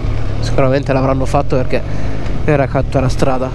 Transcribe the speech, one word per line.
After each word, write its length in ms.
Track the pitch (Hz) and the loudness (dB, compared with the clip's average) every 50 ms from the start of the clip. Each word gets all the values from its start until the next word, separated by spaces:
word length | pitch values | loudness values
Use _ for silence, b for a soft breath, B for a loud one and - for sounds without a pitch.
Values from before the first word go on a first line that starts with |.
| - - - - - - - - | -2 -2 -2 -2 -2 -2 -2 -2
Sicuramente 540 | - - - 139 139 131 131 143 135 - 135 | 0 0 2 2 2 2 2 0 0 0 0
l'avranno 320 | 135 135 131 135 131 131 | 0 0 0 0 0 0
fatto 320 | 123 - 139 135 - 151 | 0 0 0 0 0 0
perché 260 | 127 127 - 131 117 - B B B B B B B B B B - - | 0 0 0 0 0 0 B B B B B B B B B B 0 0
era 180 | 156 151 139 139 | 2 2 2 0
accanto 360 | 123 - 139 123 - - 139 | 0 -2 -2 -2 0 0 0
alla 100 | 135 123 | 0 2
strada. 420 | - - - 131 127 123 127 127 - | 2 2 2 2 0 0 -2 -4 -6